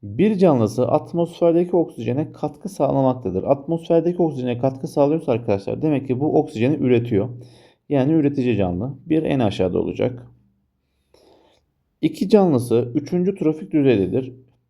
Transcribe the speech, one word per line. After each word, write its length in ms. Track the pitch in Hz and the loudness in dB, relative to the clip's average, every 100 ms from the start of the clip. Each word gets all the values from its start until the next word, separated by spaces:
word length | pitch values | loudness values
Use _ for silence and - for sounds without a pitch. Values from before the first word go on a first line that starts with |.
Bir 360 | 107 107 196 208 | -12 0 2 4
canlısı 500 | 185 135 107 113 123 | 4 4 2 0 0
atmosferdeki 880 | 156 - 170 170 - 170 170 175 180 | 0 -2 -4 -4 0 2 2 2 0
oksijene 560 | 160 - 117 123 151 | -2 -4 -6 -4 -6
katkı 360 | - 151 - 202 | -6 -10 -8 -14
sağlamaktadır. 760 | - 139 139 131 123 98 90 | -2 0 2 2 0 -4 -4
Atmosferdeki 800 | - 143 143 165 165 165 165 175 | 0 -2 0 -6 2 2 2 0
oksijene 360 | 170 135 123 120 | -2 -2 -4 -2
katkı 300 | 135 131 - | -2 -4 -8
sağlıyorsa 440 | - 143 160 160 | 0 2 2 0
arkadaşlar 500 | 120 117 101 - 113 | -4 0 -2 -2 -4
demek 240 | 156 143 117 | -2 -2 -2
ki 140 | 127 | -2
bu 180 | 147 - | 0 0
oksijeni 380 | - 110 120 156 | 0 -2 -2 0
üretiyor. 520 | 131 123 120 101 104 - - - _ _ _ | 2 2 2 -2 -2 -8 -18 -20 _ _ _
Yani 240 | 143 131 | 0 2
üretici 440 | 160 143 139 123 107 | 2 0 0 -2 0
canlı. 380 | 92 87 120 147 - | 0 -2 -6 -10 -2
Bir 160 | 160 | -2
en 160 | 156 139 | 0 0
aşağıda 400 | 110 92 92 90 | 0 0 0 0
olacak. 480 | 85 87 123 120 - _ _ _ _ _ _ _ _ _ _ _ _ _ _ _ _ _ | -2 -2 -4 -4 -18 _ _ _ _ _ _ _ _ _ _ _ _ _ _ _ _ _
İki 280 | 156 160 196 | -4 -2 2
canlısı 640 | 208 190 131 120 117 120 | 4 6 2 2 0 0
üçüncü 400 | 123 143 180 180 | -4 -2 -2 -2
trofik 380 | 196 156 156 196 | 0 -2 -2 -2
düzeydedir. 600 | 160 135 113 92 90 - - _ _ _ | 0 4 4 2 -2 -6 -14 _ _ _